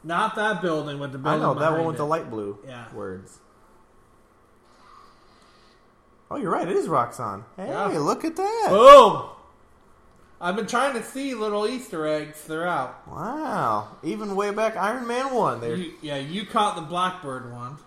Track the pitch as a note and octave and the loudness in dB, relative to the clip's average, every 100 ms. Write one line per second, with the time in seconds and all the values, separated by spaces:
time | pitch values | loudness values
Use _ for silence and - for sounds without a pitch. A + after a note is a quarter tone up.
0 | D#3 E3+ G#3+ G#3+ G#3 F#3+ F3 D#3 D3 C#3+ | -2 0 0 0 -2 0 0 -2 -4 -6
1 | C#3 C3 C#3+ D3+ D3+ C#3 D#3 D#3+ E3 D3 | -8 -6 0 2 2 2 2 2 0 -2
2 | D3 E3 D3+ A2+ G2+ G2+ C3+ B2 A2+ G#2+ | 0 0 -2 -6 -6 -8 -14 -16 -14 -10
3 | G2+ F#2+ F#2 - _ _ - - _ - | -10 -10 -14 -20 _ _ -20 -20 _ -20
4 | - - _ _ _ _ _ - C6+ C6+ | -20 -20 _ _ _ _ _ -20 -20 -20
5 | C6+ C6+ - - - - - - _ _ | -20 -20 -20 -20 -20 -20 -20 -20 _ _
6 | _ _ _ - F#3+ G#3+ E3 G4 C#4 D3 | _ _ _ -4 -2 0 0 0 2 0
7 | A#2+ - A#2 G2 - - G3 C#4 G4 D4 | 0 -2 -6 -6 -12 -12 -8 -4 -2 0
8 | D3+ - D#4+ D#4+ G4 A4+ G4+ - F4 C#5+ | 0 0 -2 -2 -2 0 4 10 12 12
9 | A3+ - - - - - - - - - | 8 4 -6 -14 -20 -20 -20 -20 -20 -20
10 | - - - - F3 G3 G#3 A#3+ C#4 B3 | -20 -20 -20 -6 -4 -2 0 2 2 0
11 | - C4 C#4 A#3+ G#3+ G#3 G#3+ B3+ - E3+ | -6 -6 -6 -2 -2 0 -2 -4 -8 -4
12 | D#3 D3+ D3 - - D#3+ F3 E3 B2+ - | -2 -2 -4 -14 -8 -4 -2 -2 -4 -10
13 | - - F3+ D4 D#4 F#3+ C3 G#2+ G#2+ - | -14 -10 -8 -6 -4 -2 0 0 -2 -10
14 | D3+ G#3 G#3 F#3+ G3+ G#3 A3 G#3+ F#3+ B3 | -8 -6 -4 -2 -2 0 0 0 -2 -2
15 | A#3+ A#3+ C4+ B3+ E3+ A#2 A#2 F3+ E3+ - | -2 -2 0 2 2 0 -4 -4 -6 -10
16 | D3 C#3 C#3 F#3 G#3 A3+ G#3 F3 D3+ F3 | -8 -6 -4 -6 -2 2 2 0 -6 -2
17 | F#3 - C#3+ C3 A#2+ A#2+ A#2+ D3 | -2 -2 -10 -10 -10 -12 -12 -14